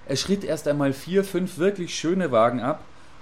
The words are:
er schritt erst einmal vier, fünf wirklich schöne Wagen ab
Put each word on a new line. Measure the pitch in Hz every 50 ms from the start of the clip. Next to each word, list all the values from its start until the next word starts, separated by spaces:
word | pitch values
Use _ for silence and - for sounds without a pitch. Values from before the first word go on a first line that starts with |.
| - -
er | 139
schritt | 135 - - 196 202 196
erst | - 156 156 -
einmal | 147 143 143 143 139 131
vier, | 135 - 160 180 196 190
fünf | 190 - 180 185 180 - 135
wirklich | 170 202 202 196 175 156 -
schöne | - - 160 180 190 180 147 127
Wagen | 110 113 120 123 123
ab | 107 127 - - - - - - - - - -